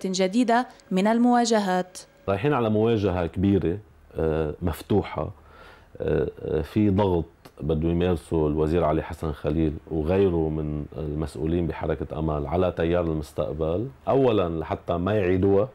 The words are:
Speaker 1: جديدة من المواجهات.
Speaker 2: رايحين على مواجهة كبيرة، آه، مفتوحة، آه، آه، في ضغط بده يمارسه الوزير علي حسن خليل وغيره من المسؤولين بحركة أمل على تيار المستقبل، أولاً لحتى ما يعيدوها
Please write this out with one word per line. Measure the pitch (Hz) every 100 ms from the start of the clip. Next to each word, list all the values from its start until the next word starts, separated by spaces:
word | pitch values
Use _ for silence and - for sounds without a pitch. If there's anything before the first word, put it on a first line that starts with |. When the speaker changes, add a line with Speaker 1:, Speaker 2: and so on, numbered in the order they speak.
| 190
Speaker 1:
جديدة | 185 185 220 233 233 254 - -
من | 185 208
المواجهات. | 233 247 240 233 226 196 180 180 - - _ -
Speaker 2:
رايحين | 98 143
على | 139 113
مواجهة | 107 113 113 98 90 85
كبيرة، | 98 98 98 82 98 - - - -
آه، | 80 78 78 -
مفتوحة، | 87 - - 101 - - 87 - - - - - - -
آه، | 78 76 - -
آه، | - 76
في | 78 110 104
ضغط | 95 101 87 78 - - -
بده | 73 78 82
يمارسه | 85 90 85 - 82 76
الوزير | 76 78 85
علي | 78 78
حسن | - - 80
خليل | 69 78 80 78 80 -
وغيره | 82 76 95 98 85 80
من | 78 76 76 71 -
المسؤولين | 76 76 78 - 78 87 82
بحركة | - 82 78 78 69
أمل | 80 76 71
على | 87 90 82
تيار | 85 87
المستقبل، | 85 78 73 - - 78 80 90 131 - -
أولاً | 131 131 104 87 82
لحتى | 80 95 -
ما | 85 90 107
يعيدوها | 90 95 98 98 113